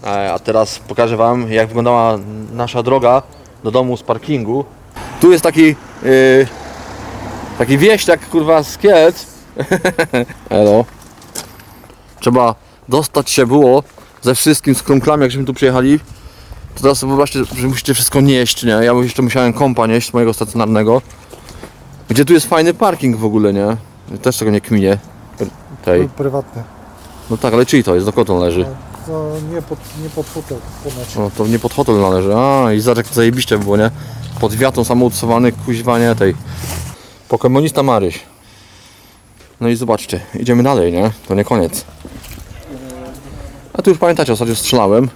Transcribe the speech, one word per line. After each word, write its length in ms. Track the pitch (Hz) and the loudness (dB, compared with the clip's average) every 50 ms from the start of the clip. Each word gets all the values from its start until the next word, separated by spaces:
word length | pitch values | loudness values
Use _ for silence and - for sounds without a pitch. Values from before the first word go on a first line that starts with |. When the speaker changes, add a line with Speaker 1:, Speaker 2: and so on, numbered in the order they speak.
| - | -8
Speaker 1:
E, 300 | 110 101 101 98 98 85 | -6 -4 -4 -4 -4 -4
a 60 | 98 | -6
teraz 400 | - - 107 110 110 - - - | -4 -2 0 0 0 0 -4 -14
pokażę 380 | - - 104 - 117 113 113 110 | -14 -10 -2 -2 0 0 2 0
wam, 340 | 113 117 123 123 120 113 | 2 2 2 0 -2 -2
jak 160 | 110 113 110 110 | 0 0 0 0
wyglądała 500 | 113 120 117 120 120 120 117 117 110 104 98 104 107 107 107 107 110 | 0 -2 0 2 2 2 2 2 0 -2 -6 -12 -14 -14 -14 -12 -8
nasza 300 | 120 120 117 - 123 113 | -8 -8 -4 -4 -4 0
droga 380 | 123 131 135 123 120 123 135 - - - - - - - - - | 0 0 2 4 4 4 2 0 -4 -20 -20 -20 -20 -20 -10 -8
do 80 | 113 | -2
domu 260 | 107 127 127 127 123 113 | 0 0 0 0 -4 -6
z 60 | - | -4
parkingu. 640 | - 117 113 - - 151 131 113 101 117 139 139 - - - - - - - - - - - | -6 -6 -6 -4 -6 -6 -4 -4 -4 -4 -4 -6 -8 -14 -20 -20 -20 -18 -18 -16 -16 -4 4
Tu 100 | - 175 | 6 6
jest 120 | 185 165 - | 6 6 2
taki, 180 | 170 151 156 160 | 0 4 4 4
yy, 120 | 156 151 - - - - - - 131 131 131 131 131 131 131 135 120 - - - - - - - - - - - - - - - - - - - - - - | 4 4 0 -8 -20 -18 -8 0 2 4 6 6 6 6 6 4 2 -2 -14 -16 -18 -16 -18 -18 -18 -16 -16 -16 -14 -14 -14 -14 -14 -14 -14 -14 -14 -4 -4
taki 200 | 120 117 139 139 | 0 0 2 4
wieśniak, 520 | 156 208 220 202 - - 170 156 - - | 4 4 4 4 4 2 2 0 0 -2
kurwa, 340 | - 170 156 151 165 160 147 | -2 0 2 4 2 2 2
z 140 | - - - | -2 -10 0
Kielc. 480 | - 202 202 165 156 165 185 - - - - - - - - - 135 - 185 185 165 185 | 2 4 6 6 6 4 2 0 -14 -20 -20 -20 -20 -20 -10 -10 -4 -4 -4 -2 -2 -4
<laughs> 600 | 180 - 165 - - 123 120 - - - - - | -2 -2 -4 -2 -2 -4 -4 -4 -10 -20 -10 -2
Elo. 360 | - 92 107 104 101 110 120 120 - - - - - - - - - - - - - - - - - - - - - _ - - - - | 0 2 4 6 4 4 2 0 -6 -20 -20 -20 -20 -20 -20 -16 -16 -16 -16 -16 -20 -20 -20 -20 -20 -20 -20 -20 -20 _ -20 -20 -20 -4
Trzeba 360 | - - 120 127 123 117 110 _ _ - - _ _ - | -2 0 2 4 2 2 0 _ _ -20 -20 _ _ -2
dostać 400 | 123 143 156 - - 147 135 - | -2 -2 -2 0 -2 -2 -2 0
się 160 | - - 131 | 0 0 2
było 380 | 117 127 147 147 127 127 139 139 - - - - - _ - | 4 4 4 6 6 4 4 2 -2 -20 -20 -20 -20 _ -4
ze 140 | - 123 131 | -2 -2 0
wszystkim, 400 | - - 156 151 - - 143 131 | 0 2 0 0 0 2 0 -2
z 80 | - - | 0 0
krumklami, 380 | - 139 135 117 151 151 151 143 | 0 0 2 2 0 0 2 0
jak 80 | 127 | 0
żeśmy 140 | 123 135 135 | -2 -4 -6
tu 80 | 127 131 | -6 -4
przyjechali. 460 | - 139 135 127 127 127 135 143 156 - - - - - - - - - - - - - - - | 0 0 2 2 2 2 2 2 0 0 -8 -20 -20 -20 -20 -20 -20 -20 -20 -20 -20 -18 -18 -14
To 60 | - | -2
teraz 220 | 131 135 139 127 - | 0 0 0 0 -2
wyobraźcie, 360 | 131 139 139 143 139 - 135 123 - - 127 | -2 0 0 0 0 -2 -4 -6 -6 -6 -4
że 100 | 123 131 | -4 -4
musicie 260 | 131 123 - - 135 | -4 -4 -2 -2 -2
wszystko 280 | - - - - 143 | -2 -2 0 2 2
nieść, 420 | 135 139 135 127 123 113 - - - | 4 4 4 2 2 0 -4 -2 0
nie? 80 | 120 | 0
Ja 220 | 110 110 113 120 120 | 2 4 4 2 2
jeszcze 280 | 123 123 123 113 - | 2 0 -2 -2 -2
musiałem 320 | 131 120 - 131 127 120 113 | -2 0 2 2 2 2 2
kompa 340 | 123 147 135 123 120 113 113 | 2 0 0 2 0 0 2
nieść 260 | 113 120 120 - - | 2 0 -2 -2 0
mojego 200 | 123 120 113 110 | 0 0 0 0
stacjonarnego. 680 | - 113 107 - 117 113 104 110 107 107 107 117 131 - - - - - - - - - - - - - - - - - - - - - - | -2 -6 -6 -4 -2 0 0 2 2 2 4 2 2 0 -4 -20 -20 -20 -20 -20 -20 -20 -20 -20 -20 -20 -20 -20 -20 -20 -20 -20 -20 -6 -4
Gdzie 160 | 117 117 143 | 0 0 2
tu 80 | 135 175 | 4 4
jest 120 | 160 147 | 2 2
fajny 280 | - 180 160 160 170 170 | 2 0 2 2 2 0
parking 440 | - 233 202 123 - 151 131 117 110 | 0 0 0 0 0 -2 -2 -2 0
w 80 | 110 | -2
ogóle, 280 | 110 104 113 107 101 98 | 0 0 2 2 2 2
nie? 240 | 98 101 104 113 113 - - - - - - - 101 | 0 0 -2 -2 -4 -8 -18 -20 -20 -18 -16 -14 -4
Też 160 | - 127 127 - | -4 -4 -2 0
tego 140 | 113 110 | -2 0
nie 100 | 104 104 | 0 0
kminię. 360 | - - 117 104 98 95 98 98 - - - - - - - - - 196 - - - - 147 - - | 0 0 0 2 2 2 0 0 -2 -14 -20 -20 -20 -20 -10 -10 -10 -10 -10 -18 -20 -20 -20 -10 -2
Tej. 240 | - 90 87 - 135 | 0 2 2 2 0
Speaker 2:
Prywatny. 540 | 131 - 143 139 131 139 131 - - 117 117 - - - - - - - - - - - - - | -4 -6 -6 -4 -4 -6 -8 -8 -14 -16 -16 -16 -20 -20 -20 -20 -20 -20 -20 -20 -20 -20 -8 -6
Speaker 1:
No 80 | 110 113 | -6 -2
tak, 160 | - 127 107 | 0 2 4
ale 120 | 117 131 | 4 4
czyj 180 | - - 139 113 | 4 4 2 4
to 120 | - 90 | 4 2
jest? 100 | 87 95 | 2 2
Do 80 | 104 104 | 0 0
kogo 120 | - 113 | 0 0
to 140 | - 95 90 | 2 2 0
należy? 240 | 87 87 85 90 90 | 0 0 0 0 -2
Speaker 2:
Tak. 240 | 135 135 131 - - - - - 156 | -4 -6 -14 -16 -18 -18 -16 -12 -10
No, 160 | 160 156 156 151 151 156 156 156 165 | -8 -8 -6 -8 -8 -8 -10 -8 -10
nie 60 | 170 | -10
pod, 180 | 147 - 156 - - - - 151 156 | -8 -10 -12 -12 -12 -16 -14 -12 -12
nie 60 | 156 | -10
pod 200 | 147 165 147 - | -8 -8 -10 -8
hotel 280 | - 165 151 - 139 120 - - - - - | -10 -14 -10 -10 -12 -12 -12 -16 -18 -12 -12
ponoć. 320 | 143 131 127 123 107 - | -10 -10 -10 -12 -10 -6
Speaker 1:
No, 160 | 113 104 101 101 - | -4 -4 -4 -2 -2
to 100 | 110 110 | -2 0
nie 120 | 117 113 | 0 0
pod 140 | 110 120 - | -2 -4 -2
hotel 280 | - 139 - 113 104 | -2 0 2 2 2
należy. 340 | 101 95 92 92 92 98 104 | 2 2 2 0 0 0 2
A, 380 | 113 127 139 139 135 131 117 107 | 2 2 2 4 2 2 2 0
i 60 | 107 | 0
zobacz, 180 | 110 123 120 113 | 2 0 0 0
jak 100 | 110 - | -2 -4
to 60 | - | 0
zajebiście 440 | 117 117 117 120 131 123 - 113 104 | 2 2 2 2 0 -2 -2 -2 -2
było, 200 | 104 101 101 104 | 0 0 0 2
nie? 140 | 107 113 - - - - - - - - - - | 2 0 0 -4 -14 -14 -14 -14 -14 -14 -8 -4
Pod 140 | - 107 104 | -4 -2 0
wiatą 300 | 113 131 131 131 127 117 | 0 0 0 0 -2 -2
samoucowany, 680 | - 123 123 123 120 - - - 117 117 117 123 123 | 0 2 2 2 0 0 -2 -2 0 0 2 2 2
kuźwa, 480 | 110 104 - - 123 113 117 123 120 117 | 0 -2 -6 -6 -6 -4 -2 -2 0 2
nie, 160 | 117 117 117 | 2 2 2
tej. 200 | 113 104 95 85 73 - - - - - - - - - - - - - - - - - - | 2 2 0 0 -2 -8 -14 -12 -12 -10 -10 -10 -10 -12 -12 -16 -18 -20 -20 -20 -20 -8 -4
Pokemonista 540 | - 113 - 127 127 135 151 156 - - 139 | -4 0 0 2 2 2 0 0 0 0 0
Maryś. 360 | 135 123 107 98 87 80 - - - - _ _ - - - - - - - - - - - - - _ - _ _ _ _ - - _ _ | 2 2 2 0 -2 -4 -8 -16 -20 -20 _ _ -20 -20 -20 -20 -20 -20 -20 -20 -20 -20 -20 -20 -20 _ -20 _ _ _ _ -20 -20 _ _
No 60 | 120 117 | -2 -2
i 60 | 120 | -2
zobaczcie, 440 | 113 127 117 110 104 - - - 90 - - - - | -2 0 -2 -2 -2 -2 -6 -8 -8 -8 -10 -10 -8
idziemy 240 | - 123 120 120 123 | 0 2 2 4 4
dalej, 300 | 135 139 113 87 87 85 | 2 2 2 2 2 2
nie? 180 | 87 98 110 110 - - - | 2 0 0 -2 -4 -6 -4
To 80 | 95 | -2
nie 80 | 98 104 | -2 0
koniec. 400 | - 131 110 87 82 - - - - - - - - - - - - - - - - - - - - 139 131 131 131 127 127 127 127 131 - - 139 - - - - - - - - - | 0 0 0 0 -2 -4 -8 -12 -14 -20 -20 -20 -20 -20 -20 -18 -18 -18 -18 -18 -20 -20 -20 -20 -18 -18 -18 -16 -16 -16 -16 -16 -18 -18 -18 -18 -18 -18 -16 -16 -16 -18 -20 -20 -12 -10
A 80 | - | -2
tu 80 | - 208 | 2 2
już 100 | 180 156 | 2 2
pamiętacie, 340 | - 170 170 160 156 131 117 | 2 0 2 2 0 0 0
ostatnio 220 | 104 120 113 113 | -2 -2 -4 -4
strzelałem. 540 | - - - 139 123 107 98 101 117 131 127 - | -4 -2 0 0 2 4 4 4 2 2 0 -4